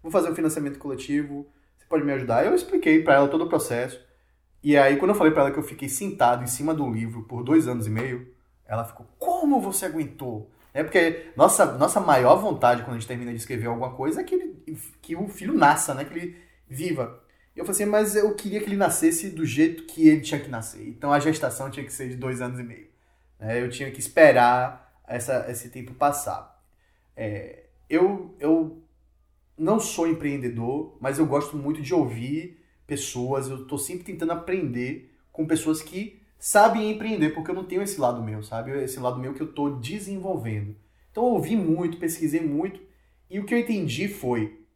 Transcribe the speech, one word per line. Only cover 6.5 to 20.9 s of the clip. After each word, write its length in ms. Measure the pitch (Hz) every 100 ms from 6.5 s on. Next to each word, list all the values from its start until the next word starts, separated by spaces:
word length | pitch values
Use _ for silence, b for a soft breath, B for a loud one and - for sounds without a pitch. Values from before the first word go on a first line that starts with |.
| - 147
do 160 | 156 131
livro 340 | 113 113 117
por 200 | 107 120
dois 240 | 123 160 127
anos 180 | 123
e 40 | 107
meio, 420 | 113 131 123 - _ _ _
ela 180 | - 110
ficou, 200 | 113 - - _
"Como 420 | - 359 302 262
você 240 | 196 185
aguentou?" 640 | 180 156 147 - 127 107 - b b
É 80 | 135
porque 440 | 156 185 165 165 -
nossa, 420 | 123 185 - 175 127
nossa 220 | 156 214
maior 380 | 170 135 123 -
vontade 440 | 208 113 123 120
quando 140 | 120
a 40 | 117
gente 80 | 113
termina 220 | 123 120
de 60 | 117
escrever 300 | - 117 117
alguma 240 | 117 127
coisa 280 | 127 139 381
é 20 |
que 100 | -
ele, 440 | 359 - - - 156 - _
que 120 | -
o 120 | 165 202
filho 260 | - 190
nasça, 400 | 320 143 151 -
né? 100 | 135
Que 140 | 143 160
ele 200 | 175 B B B _
viva. 540 | 131 175 139 117 - _ _ _
E 40 | -
eu 40 |
falei 160 | - 190
assim, 60 | 208
"Mas 260 | 214 214 208
eu 180 | 214
queria 240 | 208 202 202
que 60 |
ele 100 | 208
nascesse 540 | 196 196 - 160 - 190
do 160 | 160
jeito 400 | 151 127 165 165
que 240 | - 160 160
ele 100 | 151
tinha 180 | - 143
que 80 | 135
nascer. 360 | 117 110 -
Então 240 | 113